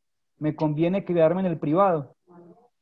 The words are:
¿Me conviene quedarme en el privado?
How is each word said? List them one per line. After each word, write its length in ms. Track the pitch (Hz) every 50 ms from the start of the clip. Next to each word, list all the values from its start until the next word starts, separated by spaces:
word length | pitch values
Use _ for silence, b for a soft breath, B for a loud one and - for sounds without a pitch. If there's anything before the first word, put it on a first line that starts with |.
| _ _ _ _ _ _ _ -
¿Me 160 | 147 - -
conviene 480 | - 160 151 147 151 170 175 185 196 190
quedarme 360 | - 175 170 160 156 175 185
en 60 | 190
el 120 | 180 160 151
privado? 560 | 165 147 156 185 202 190 170 151 135 - _ _ _ _ - - - - - _ _ _ _ _